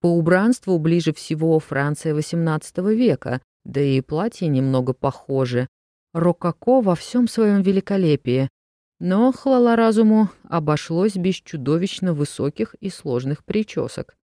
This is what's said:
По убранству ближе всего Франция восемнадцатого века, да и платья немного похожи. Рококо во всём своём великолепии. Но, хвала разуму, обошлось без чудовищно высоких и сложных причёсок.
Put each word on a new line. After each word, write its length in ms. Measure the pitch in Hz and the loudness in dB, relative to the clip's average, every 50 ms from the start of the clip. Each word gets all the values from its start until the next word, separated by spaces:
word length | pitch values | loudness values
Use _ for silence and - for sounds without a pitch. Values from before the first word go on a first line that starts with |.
По 60 | - 175 | 2 2
убранству 680 | 170 170 165 170 180 185 202 226 254 - _ 190 185 170 | 0 2 2 4 2 4 4 2 0 0 _ -2 -2 0
ближе 360 | 151 165 165 175 165 165 151 | 2 2 2 2 2 0 -4
всего 440 | - - - 160 151 160 165 160 156 | -4 -6 -8 -6 -2 0 2 2 0
Франция 540 | 156 - 151 135 139 147 151 - - 160 151 | 0 -2 -4 -4 -2 -2 -4 -4 -4 -4 -4
восемнадцатого 800 | 151 151 - - 170 165 165 156 151 - - _ - 180 208 220 | -4 -4 -4 -4 -2 -2 0 -2 -4 -6 -8 _ -4 -2 0 0
века, 480 | 226 254 226 147 - - - 120 127 _ _ _ _ _ | 2 2 2 2 0 -2 -6 -6 -6 _ _ _ _ _
да 180 | - 123 135 | -8 -4 -2
и 200 | 143 139 135 135 | 0 2 0 0
платья 460 | 131 _ 147 156 196 233 - - 185 160 | -2 _ -4 -4 -4 -4 -4 -4 -2 0
немного 460 | 143 131 131 135 131 131 127 127 127 | 0 2 0 2 0 0 0 -2 -4
похожи. 760 | _ - 135 - - - - 139 135 135 123 123 120 127 - _ _ _ _ _ _ _ _ _ | _ -4 -4 -4 -6 -10 -6 -2 -2 -2 0 -2 -4 -4 -4 _ _ _ _ _ _ _ _ _
Рококо 640 | 165 165 175 170 _ - 175 160 _ - - 254 269 | 0 0 0 0 _ -2 -4 -4 _ 0 2 2 4
во 160 | 233 196 175 | 4 2 0
всём 320 | 160 - - - 247 247 220 | -2 -4 -4 0 0 0 0
своём 340 | - - 220 208 202 202 | 0 0 2 2 4 2
великолепии. 880 | 185 190 196 196 190 - 202 196 185 160 147 135 _ 127 120 131 135 135 _ _ _ _ _ _ _ _ _ _ | 2 2 0 0 0 -2 -2 0 2 2 2 0 _ -2 0 0 0 -2 _ _ _ _ _ _ _ _ _ _
Но, 320 | 170 180 185 202 233 262 254 | -4 0 2 2 2 2 0
хвала 420 | - - 269 262 247 240 240 233 | 0 0 2 2 4 4 4 4
разуму, 540 | 226 226 226 220 214 226 214 220 214 214 190 - _ _ | 4 4 4 4 4 4 6 6 4 4 2 -2 _ _
обошлось 760 | - - 170 156 151 151 147 - - 165 170 190 220 196 190 | -4 -4 -2 0 0 0 -2 -2 -4 -2 0 0 0 0 0
без 180 | 175 190 185 | -2 -2 -2
чудовищно 760 | - _ - - 156 127 135 151 170 180 196 - - 185 185 165 | -4 _ -12 -12 -8 -2 -2 0 0 0 -4 -4 -4 -2 -2 0
высоких 600 | 143 147 - - - 117 143 - - 220 - - - | -2 -2 -4 -4 -4 -4 -4 -4 -4 -8 -8 -8 -12
и 100 | - 196 | -12 -12
сложных 540 | - - - 151 123 123 131 135 147 - _ | -12 -10 -6 -4 -4 -4 -2 -4 -6 -8 _
причёсок. 720 | - - 214 220 - - 165 123 117 - - - _ _ _ _ | -4 -4 -4 -4 -4 -6 -6 -6 -6 -8 -10 -12 _ _ _ _